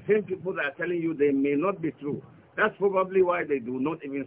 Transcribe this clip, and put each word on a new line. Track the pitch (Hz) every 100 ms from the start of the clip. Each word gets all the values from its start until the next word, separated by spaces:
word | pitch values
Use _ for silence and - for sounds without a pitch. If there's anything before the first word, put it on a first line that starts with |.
| -
same | 214
people | 180 185 180
that | 165 143
are | -
telling | 175 175
you | 165
they | 143 143
may | 139 139 143
not | 185 185
be | 160
true. | - 143 - - - - -
That's | 208 -
probably | 196 190 180 190
why | 180 175
they | 151 139
do | 117 127
not | 139 160 143
even | 139